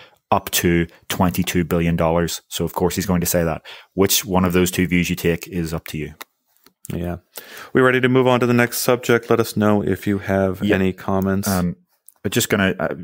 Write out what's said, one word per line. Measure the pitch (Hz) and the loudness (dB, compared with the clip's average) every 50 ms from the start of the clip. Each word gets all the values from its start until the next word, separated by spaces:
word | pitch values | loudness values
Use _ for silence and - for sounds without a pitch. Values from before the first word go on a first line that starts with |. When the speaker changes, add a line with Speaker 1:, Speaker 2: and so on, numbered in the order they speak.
| - - _ _ _ _ | -20 -20 _ _ _ _
Speaker 1:
up | 104 98 - - | -2 -2 -2 -2
to | - - - 87 85 85 85 - - _ _ - | -2 0 2 2 2 2 0 -2 -6 _ _ -6
twenty-two | - - 95 87 - - 87 - - 92 85 | -2 0 0 0 0 -2 -2 -2 -2 -2 0
billion | 76 90 85 85 85 85 | 0 0 0 0 0 0
dollars. | 82 85 80 82 87 85 80 - - - | 2 2 2 2 0 0 -2 -4 -10 -12
So, | _ - - 85 | _ -8 -6 -6
of | 80 - | -6 -2
course, | - 90 87 - | -2 -2 0 0
he's | 95 85 | -2 -2
going | - 90 87 | 0 0 0
to | 85 | 0
say | - - 87 85 | 0 0 0 0
that. | 82 76 76 - - - - - _ _ | 0 -2 -6 -10 -14 -20 -20 -20 _ _
Which | 92 98 104 - - - | 0 2 2 2 0 -2
one | 107 90 92 92 | 0 0 0 0
of | 90 85 | 2 2
those | 90 90 87 | 2 0 2
two | - - 90 | 0 -2 0
views | 78 87 87 85 82 | 0 0 0 0 0
you | 87 | -2
take | - - 85 82 - - | -2 -2 -2 -2 -2 -6
is | - 95 87 82 80 85 | -8 -8 -6 -6 -6 -6
up | 78 - | -8 -8
to | - - | -10 -10
you. | 78 71 76 78 - - - _ _ _ _ _ _ _ _ _ _ - - - | -10 -10 -10 -12 -16 -20 -20 _ _ _ _ _ _ _ _ _ _ -12 -10 -8
Speaker 2:
Yeah. | 87 87 87 85 87 - _ - - - - - - - - - | -6 -6 -6 -8 -10 -12 _ -20 -20 -20 -18 -18 -18 -12 -4 0
We | 135 | 2
ready | 127 127 127 127 | 4 4 4 4
to | 123 127 | 2 4
move | 127 131 127 | 4 4 4
on | 127 123 120 | 4 4 4
to | 127 | 4
the | 120 123 | 4 4
next | 120 120 117 - - | 4 2 2 0 -2
subject? | - - 123 120 - - 120 113 - - | 0 0 0 2 2 2 2 2 2 2
Let | 117 113 | 2 2
us | 113 - - | 0 0 0
know | 107 104 107 104 104 | 2 2 4 4 2
if | 95 - 95 - - | 2 0 -2 -2 -2
you | 107 101 | -2 -2
have | 98 98 101 98 98 98 95 92 98 | -2 -2 0 0 2 2 0 -2 -2
Speaker 1:
Yeah. | 104 101 95 | 0 0 2
Speaker 2:
any | 95 95 95 | 2 2 0
comments. | 92 - - - 98 95 95 98 95 98 98 | -2 -4 -4 -4 -2 -2 0 0 -2 -2 -2
Speaker 1:
Um, | 101 95 90 90 87 - - _ _ _ _ _ - _ _ - | -2 0 0 0 -2 -4 -6 _ _ _ _ _ -20 _ _ -8
I'm | 101 | -4
just | - 120 - - | -2 -2 0 2
gonna, | - 101 98 95 - - | 2 2 2 0 0 -2
uh, | 78 73 71 69 | -4 -6 -6 -8